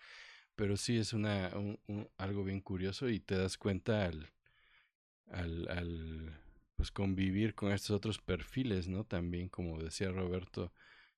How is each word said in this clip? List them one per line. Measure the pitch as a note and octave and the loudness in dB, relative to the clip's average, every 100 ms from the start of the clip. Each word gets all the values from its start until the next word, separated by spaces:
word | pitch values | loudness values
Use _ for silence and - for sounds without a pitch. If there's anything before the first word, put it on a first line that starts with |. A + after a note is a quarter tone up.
| - - - - - - | -20 -20 -20 -20 -12 -2
Pero | G2+ G2+ | 2 2
sí | - A#2 | 2 2
es | G#2+ | 2
una, | A2+ G#2 G2+ F2+ G2+ | 2 2 2 0 0
un, | G2+ G#2+ - | -2 -4 -4
un, | G#2 - - | -6 -6 -4
algo | G2 G2+ | -2 0
bien | F#2+ G2 | 0 -2
curioso | - F#2 F#2+ F#2+ C3 | -2 -2 0 0 0
y | G2+ | 0
te | - F#2+ | 0 2
das | F#2+ - | 2 0
cuenta | G#2+ F#2+ - G#2+ F#2 | 0 0 2 2 2
al, | D#2 D#2 _ _ _ _ _ _ _ _ _ - | 0 -8 _ _ _ _ _ _ _ _ _ -12
al, | F#2 E2+ E2 E2+ | -6 -4 -2 -2
al, | F2+ F2 E2 D#2+ D#2+ D#2+ D2+ - - _ - | -2 -2 -4 -6 -8 -8 -12 -18 -20 _ -2
pues, | - | -2
convivir | - G2 F#2+ F#2+ F#2+ A2 | 0 0 2 4 4 2
con | - G2+ | 2 0
estos | G2+ - | 2 2
otros | G#2 A2 G2+ | 0 2 -2
perfiles, | - F2+ - C3 B2+ F#2+ F2 | -2 -2 -2 -2 2 2 0
¿no? | F#2 | -2
También, | - F#2 F2 F2 F2+ | -2 0 0 -2 -4
como | - F2 D#2+ | -2 -2 -2
decía | D#2+ - F#2+ | -4 -2 -2
Roberto, | F#2 F2+ F#2 F#2 - F#2 - - - - | 0 0 -2 -2 -4 -4 -6 -20 -20 -20